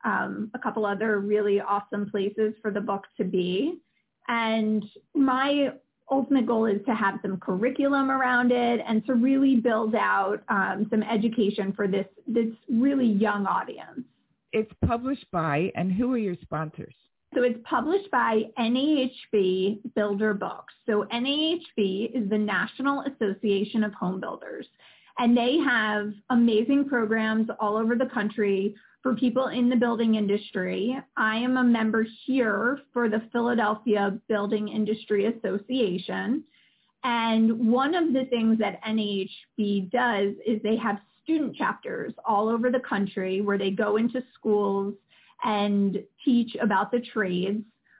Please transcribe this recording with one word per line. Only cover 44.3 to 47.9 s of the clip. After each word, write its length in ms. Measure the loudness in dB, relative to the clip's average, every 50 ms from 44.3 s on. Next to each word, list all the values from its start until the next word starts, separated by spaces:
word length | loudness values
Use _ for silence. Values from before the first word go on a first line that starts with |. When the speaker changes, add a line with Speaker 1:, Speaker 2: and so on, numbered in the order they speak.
| _
Speaker 1:
schools 580 | _ 0 0 2 2 2 0 0 -2 -2 -4 -6 -10 _ _ _ _ _ _ _ -6 -4
and 580 | -2 0 0 0 2 2 2 2 2 0 -4 -8 -10 _ _ 0
teach 280 | 2 4 4 2 0 -4 -2
about 300 | 0 2 2 2 0 0
the 80 | -2 -4
trades. 640 | -4 -4 -4 -4 -2 -2 0 -2 -2 -2 -4 -4 -6 -12 _ _ _ _